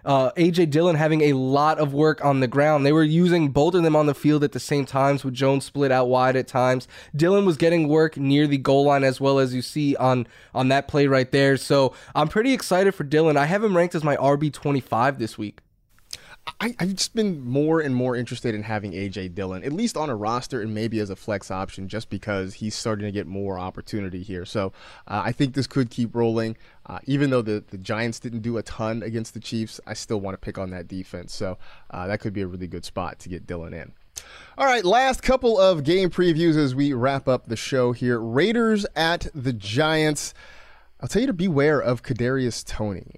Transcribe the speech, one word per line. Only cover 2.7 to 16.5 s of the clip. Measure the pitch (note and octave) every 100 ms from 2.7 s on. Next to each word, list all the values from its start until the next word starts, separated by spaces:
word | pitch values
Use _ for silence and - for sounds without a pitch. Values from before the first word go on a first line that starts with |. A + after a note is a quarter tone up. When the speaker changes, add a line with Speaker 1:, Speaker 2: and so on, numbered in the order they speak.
| D3+
Speaker 1:
They | C#3
were | D#3
using | D#3 D#3+ F3 F3 D3+
both | C3+ D#3 F3+
of |
them | E3 D3+
on | D3
the | C#3
field | D3 D3+
at | C#3+
the | B2
same | - C#3+ C3
times, | C3+ C#3 C#3
with | C3+ B2+
Jones | C3+ C#3 -
split | C#3 C#3
out | B2+ B2+
wide | B2+ B2+ C3
at | B2
times. | C3 B2+ C3 - - - D3
Dillon | E3+ G3+ G3
was | D3+
getting | E3 E3+ D3+
work | D#3 D#3+ D3+
near | C#3 C#3+ D3+
the | C#3
goal | C3 C#3 C#3+
line | C#3
as | C3+ B2+
well, | C#3 C#3
as | C3
you | B2+
see | B2 D#3 D3 C#3
on, | C3 B2+ A#2 - - -
on | C3
that | C3+ C#3
play | D3+ C#3+
right | C3+ B2+
there. | C#3+ C#3 C3+
So | - C#3+ C3 - - -
I'm | D#3
pretty | G#3 B3
excited | C4 - F3+ G3 F#3+
for |
Dillon. | D3 D3+ D#3+ C#3+
I | C#3+
have | G3
him | A3 F3+
ranked | F3
as | F3
my | D3+ C#3
R | C3+ C#3+
B | D3+
twenty-five | - D3 C#3+ - A2+ C3 C3+
this | A2 -
week. | G#2+ - _ _ _ _ - - - - -